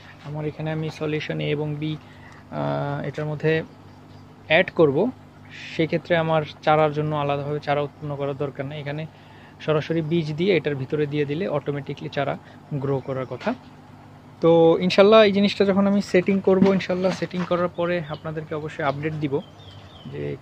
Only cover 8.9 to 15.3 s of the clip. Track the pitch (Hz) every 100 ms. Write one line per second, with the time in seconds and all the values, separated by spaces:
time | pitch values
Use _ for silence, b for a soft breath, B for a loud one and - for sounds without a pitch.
8.9 | 147 160 B B B B B - 151 -
9.9 | 165 151 170 156 151 190 165 147 139 131
10.9 | 151 147 147 143 151 202 147 - 143 139
11.9 | 143 151 147 139 165 B B - 143 139
12.9 | 135 135 131 123 127 214 254 - - -
13.9 | - - - - - 165 165 165 170 180
14.9 | - 202 220 208